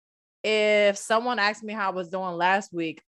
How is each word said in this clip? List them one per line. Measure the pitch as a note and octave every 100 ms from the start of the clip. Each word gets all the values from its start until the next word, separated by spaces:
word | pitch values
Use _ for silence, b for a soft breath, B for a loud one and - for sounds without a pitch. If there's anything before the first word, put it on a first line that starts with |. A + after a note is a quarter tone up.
| _ _ _ _
if | G#3 G#3+ G#3+ G#3 G3+ G3
someone | - A3+ B3 A#3
asked | G3+ G#3+
me | A3
how | G#3+ G3
I |
was | F#3 F3
doing | F#3 F#3 E3+
last | F3+ G3 G#3
week, | E3+ E3 D3+ _